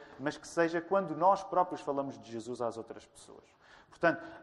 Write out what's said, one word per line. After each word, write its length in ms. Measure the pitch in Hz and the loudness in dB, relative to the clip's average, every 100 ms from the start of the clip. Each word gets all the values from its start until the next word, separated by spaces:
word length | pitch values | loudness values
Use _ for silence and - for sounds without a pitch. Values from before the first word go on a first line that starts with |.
| - - | -14 -8
mas 160 | 139 - | -6 -6
que 100 | - | -4
seja 340 | - 165 170 | 2 2 2
quando 360 | 165 196 180 151 | 0 0 0 2
nós 260 | 180 190 | 4 4
próprios 380 | - 180 180 143 | 2 2 2 0
falamos 360 | - 139 135 110 | -4 -2 -2 -6
de 100 | 110 | -10
Jesus 300 | 117 110 120 | -10 -6 -4
às 160 | 117 110 | -4 -4
outras 280 | 107 - | -10 -12
pessoas. 400 | - - - 110 - _ _ - _ | -18 -20 -20 -20 -20 _ _ -20 _
Portanto, 340 | - 220 - - - | 2 2 2 -4 -2